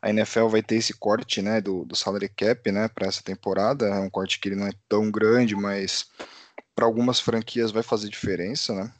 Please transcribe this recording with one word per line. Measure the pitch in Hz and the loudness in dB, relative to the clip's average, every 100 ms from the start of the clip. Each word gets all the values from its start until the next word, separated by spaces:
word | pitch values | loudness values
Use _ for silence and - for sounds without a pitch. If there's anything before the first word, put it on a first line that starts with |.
a | 110 | 0
N | 107 | 0
F | 107 117 | 2 2
L | 113 | 4
vai | 110 | 4
ter | 110 113 | 2 0
esse | 113 - | 0 -4
corte, | 107 110 - - | 0 0 0 -2
né, | 101 110 | 0 0
do, | 101 92 - | 0 -4 -4
do | - | -4
salary | - 101 98 | -2 -4 -4
cap, | - 104 123 - | 0 0 0 0
né, | 101 110 | 0 -2
pra | - 95 | -2 -4
essa | - | -4
temporada. | - 98 - 95 107 139 107 | -8 -6 -2 0 0 2 0
É | 98 | 0
um | 98 | -2
corte | 95 95 - | -4 -4 -4
que | 101 | -4
ele | 98 | -4
não | 101 | -4
é | 95 _ | -8 _
tão | 104 107 | 2 2
grande, | 107 107 120 120 101 | 2 4 6 4 0
mas | 101 101 95 - - _ - - - - _ - | -2 -4 -4 -4 -8 _ -18 -18 -20 -20 _ 2
pra | 117 | 2
algumas | 113 123 120 | 4 2 2
franquias | - 113 110 120 113 | 2 0 -2 -2 0
vai | 107 | 0
fazer | 113 110 104 | 0 -2 -2
diferença, | - 101 90 90 139 - | -6 -4 -2 -2 -4 -4
né? | 101 104 | -4 -6